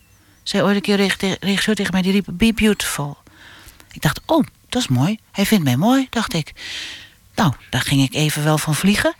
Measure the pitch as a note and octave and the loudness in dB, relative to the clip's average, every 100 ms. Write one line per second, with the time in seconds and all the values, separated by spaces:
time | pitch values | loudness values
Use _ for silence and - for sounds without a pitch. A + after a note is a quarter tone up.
0 | _ _ _ _ - G3+ F#3 G3+ G3 G3+ | _ _ _ _ -4 0 2 2 0 0
1 | G3 - G3 - F#3 G3 - G#3+ G3 F#3 | 0 0 -2 -2 -2 0 0 0 0 0
2 | F#3 G3 F#3+ F3 A3+ A3+ G#3+ G3 - - | 2 0 -2 0 0 2 2 2 -2 -6
3 | C#3+ C#3+ _ - - - - - - - | -8 -10 _ -20 -20 -20 -20 -20 -20 -4
4 | D#3 - - D#4+ G#3 - _ B3 - B2+ | -4 -4 0 0 0 -6 _ -6 0 0
5 | D3+ A3 _ - G3 G#3+ C#3+ B2 G#3 C4+ | 0 -2 _ -2 2 2 2 2 4 2
6 | C4 A#3 G3+ E3 D3 - - - - - | 0 -4 -4 -4 -6 -10 -14 -12 -12 -16
7 | - _ _ - G3 - - B2+ - C#3 | -20 _ _ 0 0 0 -6 -6 0 2
8 | C3 C3+ D3+ D3+ D3+ D#3 - C#3+ F#3+ G#3 | 2 0 -2 0 0 0 0 0 2 2
9 | D#4 - | 0 -4